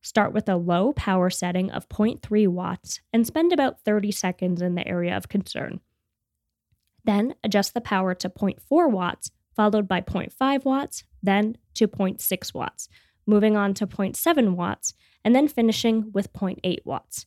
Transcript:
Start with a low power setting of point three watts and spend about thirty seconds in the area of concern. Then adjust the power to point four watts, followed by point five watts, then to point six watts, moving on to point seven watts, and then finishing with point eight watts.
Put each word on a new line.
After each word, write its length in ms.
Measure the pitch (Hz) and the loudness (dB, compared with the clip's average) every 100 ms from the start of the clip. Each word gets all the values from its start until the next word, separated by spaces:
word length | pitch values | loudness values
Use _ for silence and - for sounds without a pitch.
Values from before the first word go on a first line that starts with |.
Start 320 | - - 208 | -2 0 2
with 160 | 214 208 | 0 0
a 80 | 180 | 0
low 380 | 175 175 214 | 2 2 2
power 340 | 294 - 190 185 | 0 0 2 2
setting 400 | - 180 180 190 | 0 -2 -2 -2
of 180 | - - | -4 -10
point 320 | - 214 - | 0 0 0
three 240 | - 214 202 | -2 2 2
watts 560 | 180 180 180 - - _ | 2 -4 -8 -10 -14 _
and 140 | 226 226 | 0 0
spend 260 | 311 339 | 2 2
about 320 | 339 269 - | 4 2 0
thirty 260 | - 208 208 | 0 0 0
seconds 520 | 202 185 180 180 175 | -2 -4 -2 -2 0
in 120 | 180 | 0
the 140 | 175 - | -2 -4
area 280 | 175 175 180 | -2 -2 -4
of 120 | - | -2
concern. 520 | 208 190 - - - _ _ _ _ _ _ _ _ _ _ _ _ | -4 -4 -8 -8 -10 _ _ _ _ _ _ _ _ _ _ _ _
Then 300 | - 202 233 - | 0 2 0 -2
adjust 300 | 220 202 196 | 0 0 0
the 80 | 240 | -4
power 320 | 233 196 190 | -2 0 0
to 160 | 180 190 | -2 -6
point 320 | - 196 - | -4 -4 -4
four 260 | - 302 330 | 0 2 4
watts, 420 | 202 175 - - _ _ | 2 -2 -4 -12 _ _
followed 320 | - 214 214 196 | 0 2 2 0
by 140 | 185 | -2
point 320 | 190 180 - | -2 -6 -6
five 320 | - 262 277 | -2 0 0
watts, 400 | 269 269 285 - - - | 0 0 -2 -12 -18 -4
then 360 | 190 196 214 233 _ | 2 2 2 -4 _
to 120 | - 220 | 0 0
point 360 | - 190 - | 0 -4 -2
six 320 | - 190 - | -4 -6 -6
watts, 340 | - - - - _ _ _ - | -8 -8 -10 -18 _ _ _ 2
moving 320 | 208 214 214 | 4 6 4
on 160 | 202 | 2
to 120 | 196 196 | -2 -4
point 300 | - 190 - | -2 -4 -2
seven 400 | - 320 220 180 | 0 2 2 2
watts, 380 | 180 - - - _ _ | -2 -4 -8 -12 _ _
and 120 | - | 4
then 140 | 254 294 | 4 4
finishing 640 | - 226 214 233 226 220 | 2 2 2 2 0 0
with 200 | 196 202 | -4 -4
point 280 | - 190 - | -4 -4 -4
eight 160 | 185 - - | -4 -4 -6
watts. 400 | 135 _ - | -8 _ -18